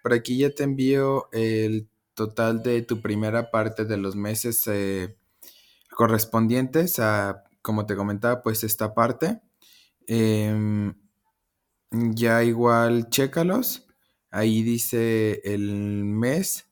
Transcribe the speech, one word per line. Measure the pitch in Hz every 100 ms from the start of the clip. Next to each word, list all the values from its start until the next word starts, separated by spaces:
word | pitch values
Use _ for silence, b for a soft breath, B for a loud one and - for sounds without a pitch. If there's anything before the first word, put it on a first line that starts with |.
Por | 120
aquí | 120 117 127
ya | 143
te | 143
envío | 139 135 131 139 135 135 -
el | 113 113 110 110 110 107 _ _
total | - 107 110 113 113
de | 120 120
tu | 117 110
primera | 110 104 107 113 117
parte | 110 110 110
de | 107 104
los | 98 101
meses, | 104 113 120 110 -
eh, | 101 98 98 92 - _ _ B B B B B
correspondientes | - 113 110 - 113 113 123 131 156 175 -
a, | 110 104 98 95 _ _
como | - 107 107
te | 101
comentaba, | 101 104 120 123
pues, | 117 110
esta | 110 - 107
parte. | 117 117 - 165 226 _ _ b b b _ -
Em, | 113 110 107 107 107 107 104 101 - _ _ _ _ _ _ _ _ _
ya | 113 117 113 117 117 117
igual | 117 120 117 117 120 117
chécalos. | - 135 165 170 214 240 - _ _ _ _ _
Ahí | 98 110 110
dice | 113 117 - 117 113 113 107 104
el | 101 101 101 101 104 101 101
mes. | 107 120 160 190 - _